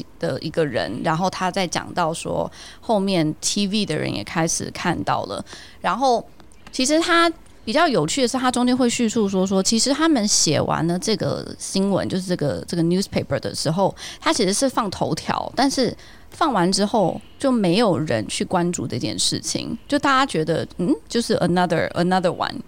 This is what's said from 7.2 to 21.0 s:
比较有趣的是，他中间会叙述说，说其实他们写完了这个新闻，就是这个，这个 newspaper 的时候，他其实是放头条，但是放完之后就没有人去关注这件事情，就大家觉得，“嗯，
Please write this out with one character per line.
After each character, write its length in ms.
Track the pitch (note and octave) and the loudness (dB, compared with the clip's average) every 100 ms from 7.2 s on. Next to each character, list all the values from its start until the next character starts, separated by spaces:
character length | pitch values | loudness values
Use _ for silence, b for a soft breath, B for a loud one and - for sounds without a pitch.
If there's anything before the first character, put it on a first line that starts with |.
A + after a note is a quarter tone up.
| E4+ - - - - | 4 0 -14 -14 0
比 80 | |
较 120 | B3+ E4+ | 2 4
有 200 | G3+ D3+ | 4 0
趣 160 | - | 0
的 60 | A#3+ | 0
是， 100 | B3+ | 2
他 120 | B3+ | 0
中 160 | B3 B3 | 2 2
间 80 | |
会 140 | B3 A#3+ | 4 2
叙 180 | - A3+ | 2 0
述 220 | A#3 G3 | 2 2
说， 180 | F#3+ F#3+ | 2 2
说 160 | G3 | 2
其 160 | F#3+ A3+ | 2 2
实 140 | B3+ | 2
他 160 | C#4 E4 | 2 4
们 180 | C4+ G3+ | 4 2
写 320 | - E3+ C#3 | 2 2 2
完 280 | - D3 D#3+ | 2 0 0
了 120 | F3+ | 0
这 160 | A3 G#3+ | 0 0
个 300 | D3 C3+ - - | 0 -4 -6 -10
新 320 | - F#3+ G3 | -4 0 2
闻， 180 | F3+ E2+ | 2 0
就 80 | F#3 | -2
是 60 | |
这 120 | F#3 F3 | -2 -2
个， 280 | C#3+ F2 - | -2 -2 -4
这 80 | |
个 80 | E3+ | 0
newspaper 560 | E3 F#3 - C3 A#2+ C3+ | 2 2 0 -4 -2 -4
的 160 | - | -4
时 160 | - C#3 | -4 -2
候， 240 | E3 F#3 - B B | 0 0 -2 B B
他 140 | - | -2
其 140 | - F#3 | 2 2
实 80 | |
是 120 | G3+ C4+ | 2 0
放 240 | C4 G#3+ | 0 -4
头 240 | - C3+ | -2 -2
条， 380 | D#3 - - - | -2 -2 -4 -2
但 160 | - C4+ | 0 0
是 240 | C4+ A#3 - B B B | 2 -2 -2 B B B
放 200 | - E4 | -2 0
完 220 | G#3+ F3 | 2 2
之 140 | F#3+ G#3 | 2 2
后 340 | A3+ F#3 - - - | 2 0 -2 -12 -2
就 140 | C#4 | 0
没 240 | B3 F#3 F#3 | 2 4 4
有 220 | A#3 C3+ | 4 2
人 280 | D#3 A2+ G2+ | 0 -2 -2
去 160 | - | -4
关 300 | - F3+ F3 | -2 0 0
注 140 | F3 - | -2 -4
这 120 | B2 | -4
件 180 | - - | -4 -2
事 200 | - - | -2 -2
情， 380 | - - B1 A#3 - | -4 -6 -6 -8 -2
就 120 | C#4+ | 0
大 120 | C#4 | 2
家 140 | C4 | 2
觉 180 | C#4 D#3+ | 2 0
得 240 | D#3 D#3+ - - | 0 0 -2 -2
，“嗯， 120 | F3+ A4 | 0 0